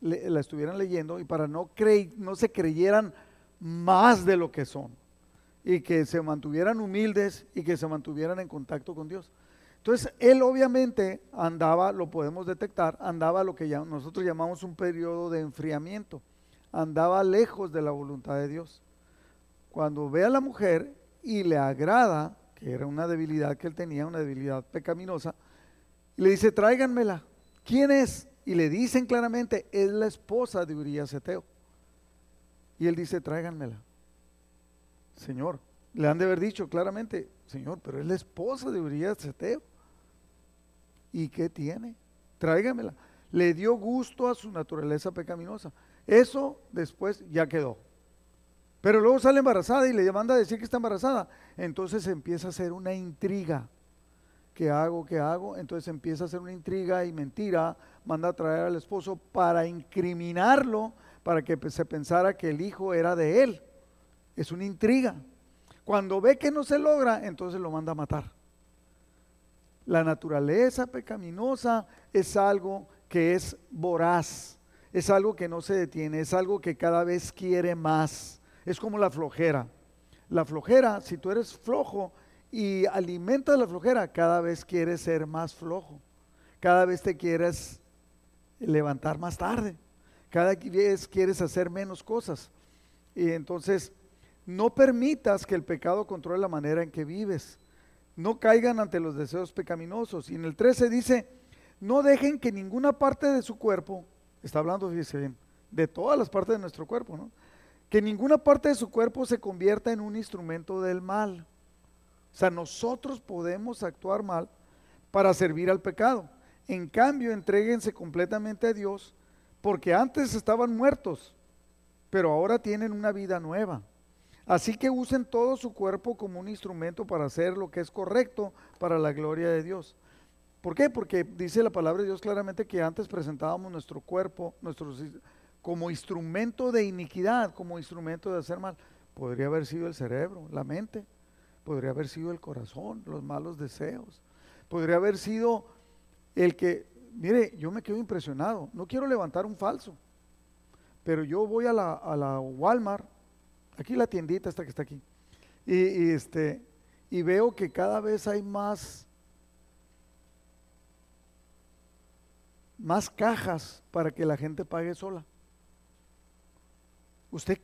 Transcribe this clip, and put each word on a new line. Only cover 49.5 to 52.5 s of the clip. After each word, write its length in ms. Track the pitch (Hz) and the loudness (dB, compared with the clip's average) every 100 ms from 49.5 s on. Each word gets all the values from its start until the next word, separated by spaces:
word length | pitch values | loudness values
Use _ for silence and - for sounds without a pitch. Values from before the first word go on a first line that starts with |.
| 202 175 262 262 | 4 2 2 4
y 60 | |
le 180 | 226 185 | 4 4
manda 220 | 196 233 | 2 4
a 20 | 254 | 4
decir 220 | 208 220 | 4 -2
que 60 | |
está 120 | 233 240 | -4 -4
embarazada. 500 | 233 196 254 247 - - - - | -2 0 0 0 -4 -12 -20 -10
Entonces 500 | 175 170 185 208 175 | -8 -6 -4 -4 -4
empieza 420 | 165 160 170 | -6 -4 -6
a 20 | 180 | -6